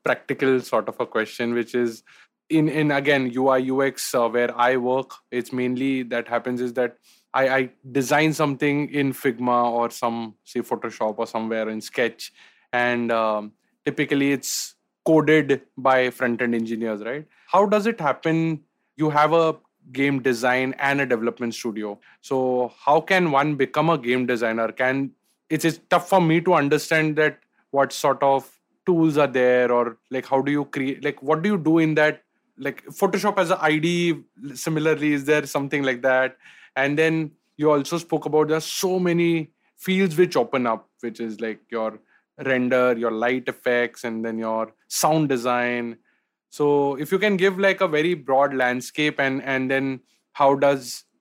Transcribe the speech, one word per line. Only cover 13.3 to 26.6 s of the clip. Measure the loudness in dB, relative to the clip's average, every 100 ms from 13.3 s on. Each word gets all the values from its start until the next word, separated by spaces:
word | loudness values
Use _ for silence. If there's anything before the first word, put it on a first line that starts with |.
| -2 -6 -16 _ _ -6
typically | -4 -2 0 2
it's | 0 -4 -8 -10 -16 _ _ 2
coded | 4 6 4 4 -2 -2 -2
by | 2 4 2
front-end | 0 -2 0 0
engineers, | -2 -2 -4 -4 -4
right? | -6 -10 -12 _ _
How | 2 4
does | 2 0
it | -2
happen? | -2 -2 0 0 0 -4 -10 _ _ -2
You | 0
have | 4 4
a | 4 2 -2 _ _ -10
game | -2 0 2
design | 0 0 0 0 -2 -2
and | -2 0
a | 0
development | 0 -2 -4 -6
studio. | -6 -8 -6 -8 -10 _ _
So | -6 -2 0 0 -2 -2
how | 2 2
can | 4 2 4
one | 2 2 0
become | 0 2 2
a | 0
game | 0 0 0
designer? | 0 0 0 -4
Can, | -2 -2 0 -4 -8 _ _ _
it's, | -2
it's | -2 -2 _
tough | 0 4
for | 2
me | 4 2
to | 2
understand | 2